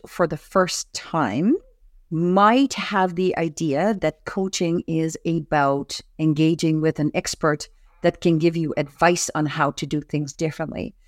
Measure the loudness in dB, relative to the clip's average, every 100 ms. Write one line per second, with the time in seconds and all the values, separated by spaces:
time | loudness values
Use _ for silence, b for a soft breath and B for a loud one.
0 | -10 -2 -2 -2 -2 0 0 -2 -10 -14
1 | -6 -2 0 2 2 0 -2 _ -20 -20
2 | _ -2 2 6 6 6 2 -2 -2 0
3 | 0 0 0 0 -4 -2 -2 0 0 0
4 | -2 -4 -6 -4 -4 -2 0 0 -2 -2
5 | -2 -4 -4 -4 0 2 2 0 -4 -12
6 | -14 -2 0 4 2 2 0 2 0 0
7 | -2 -2 -6 -2 -2 -2 -6 _ _ _
8 | -2 0 2 4 2 0 -2 -4 -6 2
9 | 2 2 -2 -2 -2 0 -2 -2 -6 -6
10 | -4 -6 -6 -4 -6 -4 -8 -8 -10 -12